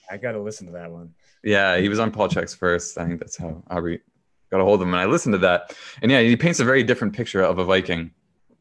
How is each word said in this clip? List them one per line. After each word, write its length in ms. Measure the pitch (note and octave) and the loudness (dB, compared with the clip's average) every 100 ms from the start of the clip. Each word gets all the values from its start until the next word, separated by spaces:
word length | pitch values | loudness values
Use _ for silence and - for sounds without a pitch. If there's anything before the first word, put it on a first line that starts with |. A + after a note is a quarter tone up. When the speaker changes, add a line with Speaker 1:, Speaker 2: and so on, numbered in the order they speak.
| - | -18
Speaker 1:
I 80 | G2 | -10
gotta 220 | A#2+ G#2+ | -8 -8
listen 280 | G#2 G#2+ F#2 | -10 -12 -16
to 60 | |
that 160 | F2 E2+ | -16 -16
one. 220 | E2+ E2+ _ _ _ | -16 -20 _ _ _
Speaker 2:
Yeah, 340 | G#2 G2+ G2 F2+ | 0 2 4 2
he 120 | G2+ | 2
was 100 | G#2+ | 0
on 120 | A2 | -2
Paul 180 | G#2 F#2+ | 0 0
Chek's 240 | E2+ - | 0 -4
first. 440 | - F2+ F2 - - | -4 0 0 -4 -6
I 80 | E2+ | -6
think 140 | E2+ | -6
that's 180 | - - | -10 -12
how 260 | E2+ D#2+ - | -12 -12 -8
Aubrey 320 | F2+ E2+ E2+ _ _ _ _ _ | -6 -4 -6 _ _ _ _ _
got 100 | F#2+ | 0
a 20 | |
hold 180 | F#2+ G2+ | 4 4
of 60 | F2+ | 2
him, 60 | |
and 80 | F2+ | 0
I 40 | F#2+ | 0
listened 280 | D3+ - | 0 0
to 60 | G2 | 2
that. 360 | F#2 F2 - - - - | 4 2 -2 -16 -20 -4
And 100 | A#2 | 2
yeah, 100 | C3+ | 4
he 140 | A#2 A#2+ | 4 4
paints 240 | E3+ E3 | 2 2
a 60 | B2 | 2
very 180 | C3+ | 4
different 300 | A2+ A#2+ G#2 | 2 0 -2
picture 280 | A2 A2+ F#2+ | -4 -4 0
of 160 | F2+ F2+ | 2 2
a 80 | F2+ | 2
Viking, 460 | F#2+ F#2 E2+ E2 - _ _ _ _ | 0 0 -4 -6 -14 _ _ _ _